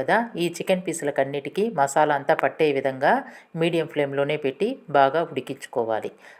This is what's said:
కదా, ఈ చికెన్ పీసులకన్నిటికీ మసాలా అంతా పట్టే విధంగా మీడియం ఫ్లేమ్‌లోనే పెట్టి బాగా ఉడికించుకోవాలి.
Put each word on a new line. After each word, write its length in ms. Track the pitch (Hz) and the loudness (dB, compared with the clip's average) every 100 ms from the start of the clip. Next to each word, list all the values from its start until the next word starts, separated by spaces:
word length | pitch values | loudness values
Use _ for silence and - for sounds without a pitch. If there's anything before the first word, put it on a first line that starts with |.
కదా, 160 | 151 208 233 165 | 0 0 0 -4
ఈ 40 | 170 170 | -4 -4
చికెన్ 260 | 185 185 180 | -2 -2 -2
పీసులకన్నిటికీ 800 | 160 143 139 135 143 143 190 226 170 | -4 -2 0 -2 -2 -6 -4 -2 2
మసాలా 360 | 139 160 151 143 | 2 4 4 2
అంతా 160 | 135 160 | 0 0
పట్టే 240 | 139 - 156 135 | 0 2 2 2
విధంగా 340 | 135 131 147 247 277 - - 165 | -2 0 2 2 -2 -16 -12 -2
మీడియం 260 | 170 165 156 | 0 0 -2
ఫ్లేమ్‌లోనే 440 | 147 139 139 143 151 | -2 -2 0 -2 -2
పెట్టి 240 | 135 127 214 269 - 143 | -4 -2 -4 -4 0 4
బాగా 260 | 135 156 165 | 6 4 -2
ఉడికించుకోవాలి. 800 | 131 - - - 127 113 110 104 - - | -6 -8 -12 -6 -4 -2 -2 -4 -12 -12